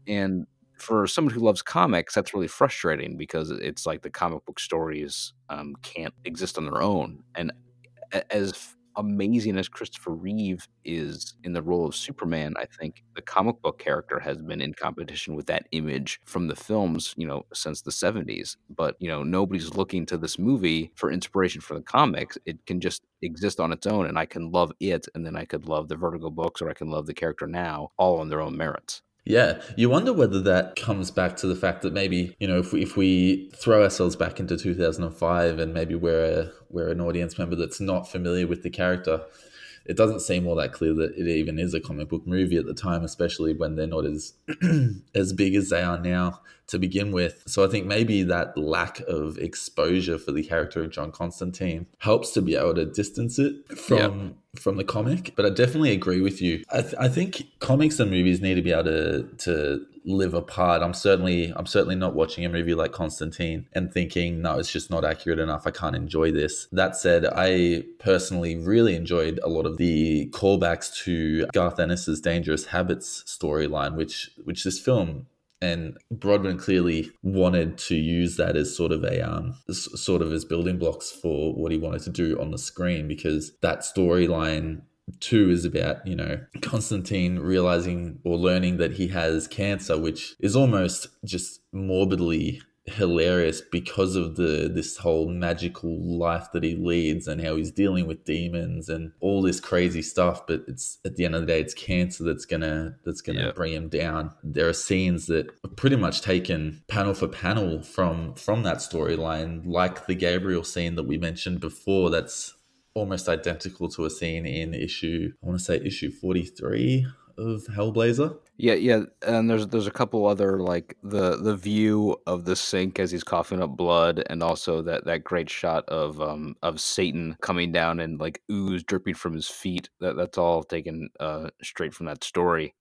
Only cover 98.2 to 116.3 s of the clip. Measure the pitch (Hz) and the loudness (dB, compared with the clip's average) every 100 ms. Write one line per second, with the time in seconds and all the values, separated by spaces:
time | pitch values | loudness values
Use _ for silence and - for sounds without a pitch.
98.2 | - 82 85 85 85 82 80 82 80 - | -4 -2 -2 -4 -4 -6 -6 -6 -8 -2
99.2 | 98 98 95 90 - 90 90 85 - - | 0 4 2 0 0 2 4 0 -2 2
100.2 | 87 82 - 80 - 64 - - - - | 2 2 -2 -4 -4 -10 -10 -8 -8 -2
101.2 | 87 82 82 80 76 - - 90 90 - | 0 0 2 2 0 -6 -2 2 0 0
102.2 | 82 78 - 82 80 78 80 - 87 - | -2 -2 -2 -2 -2 -2 -4 -8 -8 -8
103.2 | - 82 57 - 82 80 80 78 82 78 | -4 -2 -2 -2 -4 -4 -4 -2 0 -2
104.2 | 78 - 78 71 82 85 - 95 92 85 | -6 -8 -4 2 2 2 0 2 2 0
105.2 | - 80 - - - - 135 135 85 - | 0 0 0 -10 -16 0 2 4 2 0
106.2 | - 92 90 80 78 78 - 107 101 95 | 0 0 2 -2 -4 -8 -6 -2 0 0
107.2 | 85 - 87 110 95 80 - - 90 82 | -2 -2 0 0 0 -2 -6 0 0 0
108.2 | 80 - - 113 101 80 - 82 78 80 | -6 -6 -2 0 0 -2 -4 -2 0 0
109.2 | 80 78 80 82 85 87 90 92 - 90 | -2 -2 -4 -6 -2 2 2 0 -2 0
110.2 | 87 90 95 87 82 90 85 82 67 80 | 2 2 0 -2 -2 -4 -2 -2 -2 -2
111.2 | 85 87 92 90 80 - - 95 87 82 | -2 -4 -4 -4 -6 -6 2 4 4 2
112.2 | - - - - _ _ _ 110 101 92 | -2 -8 -10 -14 _ _ _ -6 -4 -2
113.2 | 90 80 87 82 92 - 85 - 78 - | -2 0 -2 -4 -8 -6 -6 -4 -4 -4
114.2 | 85 82 80 76 82 82 85 - 82 82 | -4 -4 -4 -4 -4 -4 -6 -4 -4 -2
115.2 | 82 - 87 90 - 85 95 - 71 - | -4 -6 -4 -4 0 0 -2 -6 -8 -4
116.2 | 92 | -2